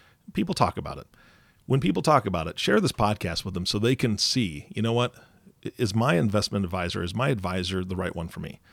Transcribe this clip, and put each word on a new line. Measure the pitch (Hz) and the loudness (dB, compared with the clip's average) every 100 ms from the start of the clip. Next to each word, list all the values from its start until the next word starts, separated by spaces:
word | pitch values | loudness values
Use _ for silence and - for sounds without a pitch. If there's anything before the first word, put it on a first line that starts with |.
| _ _ - | _ _ -6
people | - 202 | -4 -2
talk | - - - | 0 0 0
about | - 69 | -8 -10
it. | - _ - _ _ _ - | -14 _ -20 _ _ _ 0
When | 135 | 2
people | 175 185 | 2 2
talk | 165 143 107 | 4 4 4
about | 87 80 | -2 -2
it, | - | -2
share | - 214 | 2 4
this | 165 | 4
podcast | - 104 107 92 80 | 2 2 2 -2 -4
with | 95 | -4
them | 92 | -4
so | 92 104 | -2 0
they | 113 131 | 2 2
can | 120 104 | 0 2
see, | - 131 101 73 - | 0 2 0 -4 -8
you | - | -4
know | 113 | 0
what, | 120 123 - - _ - _ | 0 0 -4 -20 _ -20 _
I, | 110 - | -10 -2
is | 113 | 0
my | 107 127 170 | 2 4 4
investment | 120 104 - 104 | 2 0 0 -2
advisor, | 92 92 87 95 | -2 -2 -4 -4
is | 87 | -4
my | 110 139 | -2 0
advisor | 120 92 92 90 92 | 0 -2 -2 -2 -2
the | 92 92 | -2 -4
right | 90 | -4
one | - 82 | -6 -8
for | - | -8
me? | 78 - _ | -12 -14 _